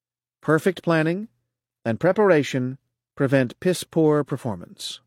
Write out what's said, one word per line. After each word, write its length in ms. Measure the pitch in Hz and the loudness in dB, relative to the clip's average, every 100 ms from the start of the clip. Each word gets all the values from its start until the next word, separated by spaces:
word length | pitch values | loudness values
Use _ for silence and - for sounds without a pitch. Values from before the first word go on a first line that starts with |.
| _ _ _ _ | _ _ _ _
Perfect 400 | - 156 196 180 | -2 0 0 -2
planning 460 | - 165 156 180 214 _ _ _ _ _ | 0 2 2 -2 -8 _ _ _ _ _
and 160 | 117 113 | -6 0
preparation 760 | 170 190 208 160 131 135 127 135 _ _ _ | 0 2 4 4 2 -2 -6 -8 _ _ _
prevent 440 | - 139 135 123 - | -4 0 2 0 -2
piss-poor 640 | 180 175 - 165 156 147 | -2 -2 -4 0 2 2
performance. 760 | 147 139 120 92 - - - - | -2 -6 -6 -8 -10 -16 -14 -14